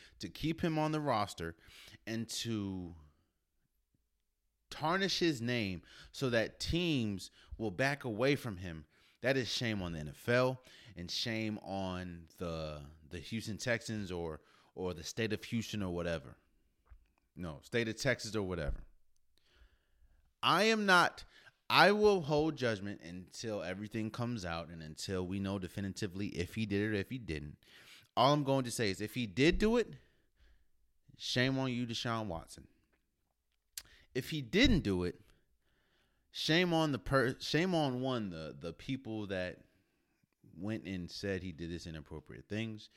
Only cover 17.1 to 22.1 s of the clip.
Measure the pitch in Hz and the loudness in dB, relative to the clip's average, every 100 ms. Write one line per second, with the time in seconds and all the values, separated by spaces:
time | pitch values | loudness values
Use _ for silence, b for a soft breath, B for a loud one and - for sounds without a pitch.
17.1 | _ _ - 87 71 - 120 113 107 135 | _ _ -10 -10 -10 -4 0 0 0 0
18.1 | 120 107 107 95 87 71 - - - - | 0 -2 -2 -2 -2 -2 -4 -8 -20 -20
19.1 | _ _ _ _ _ - _ _ _ - | _ _ _ _ _ -20 _ _ _ -20
20.1 | _ _ _ 120 160 220 220 202 180 160 | _ _ _ 4 6 6 4 8 8 8
21.1 | - - B B B - 123 175 208 208 | 2 -12 B B B 4 8 8 8 6